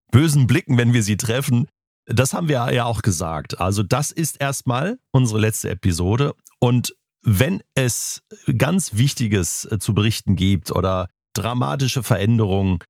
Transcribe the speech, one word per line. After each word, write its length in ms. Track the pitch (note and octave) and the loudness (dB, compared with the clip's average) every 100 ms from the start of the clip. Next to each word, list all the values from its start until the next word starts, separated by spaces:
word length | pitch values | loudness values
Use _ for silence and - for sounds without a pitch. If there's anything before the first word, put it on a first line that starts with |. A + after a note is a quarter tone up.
| _ | _
bösen 340 | C3+ D#3+ C#3+ A#2+ | 4 4 4 4
Blicken, 320 | C#3+ - A#2+ | 2 2 2
wenn 140 | A#2+ | 4
wir 100 | A#2+ | 2
sie 140 | G2+ F#2+ | 0 -2
treffen. 520 | - G2+ C#3 A#2+ - _ _ _ - | -2 -4 0 0 -2 _ _ _ -2
Das 280 | A2 C3 | 0 0
haben 160 | G3 E3 | -2 -2
wir 240 | B2+ A#2+ | -2 0
ja 100 | B2+ | -2
auch 200 | A#2 G#2+ | -2 -2
gesagt. 580 | G#2+ E2 E2 D#2 - - | -2 -2 -4 -6 -8 -4
Also 220 | F2+ G2+ | -2 0
das 280 | F#2+ C3 D3+ | -2 -4 -6
ist 300 | - D3+ - | -6 -6 -4
erstmal 560 | C#3 C3+ C3 B2 F3 B3+ _ | -6 -4 -4 -2 -2 -6 _
unsere 280 | C3 A#2+ G#2+ | 0 0 0
letzte 300 | A2 - F#2 | 0 -2 -6
Episode. 640 | F2 F#2+ E2 F2+ A#2+ D3 - _ _ | -4 -2 0 0 0 -2 -6 _ _
Und 340 | B2 B2 - - _ _ | 2 2 0 -10 _ _
wenn 420 | - F#2+ C#3 F#3+ - | 0 2 2 -2 -4
es 480 | C3+ B2+ - - - _ - - A#2+ | -2 -2 -2 -8 -12 _ -8 -4 0
ganz 380 | D#3+ F#3 - G#2 | 2 0 -2 0
Wichtiges, 680 | C#3 - A2 G#2 E2+ - - | 0 0 0 0 0 -6 -6
äh, 80 | G#2 | -4
zu 140 | - | 0
berichten 420 | G2+ A2 - - F2 | 0 0 0 -2 0
gibt 380 | F#2+ F2+ - | 2 0 0
oder 340 | - F#2 F#2 F2+ _ _ | 0 2 0 -4 _ _
dramatische 720 | A2 A2 B2 C3+ C#3+ C3 C3+ | -6 -4 -2 -2 -2 -2 -2
Veränderungen, 760 | - F#2 G#2+ A#2 G2+ G2 F#2+ F2 | 0 0 2 2 2 2 0 0